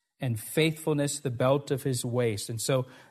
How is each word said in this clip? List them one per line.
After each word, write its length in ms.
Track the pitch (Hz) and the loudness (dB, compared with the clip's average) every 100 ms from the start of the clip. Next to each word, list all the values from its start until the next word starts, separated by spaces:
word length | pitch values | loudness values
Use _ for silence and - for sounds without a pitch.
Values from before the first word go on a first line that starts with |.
| _ _ | _ _
and 160 | 127 110 | -4 -2
faithfulness 800 | - 160 160 156 156 147 143 - | -2 2 2 2 0 0 0 -2
the 120 | 135 | -4
belt 400 | 113 127 143 143 | 0 2 2 2
of 140 | 135 | -2
his 200 | 139 120 | 0 -2
waist. 460 | 123 123 117 104 - | 0 0 0 0 -4
And 100 | 113 | -4
so 260 | - 131 - - - | 0 0 -2 -10 -20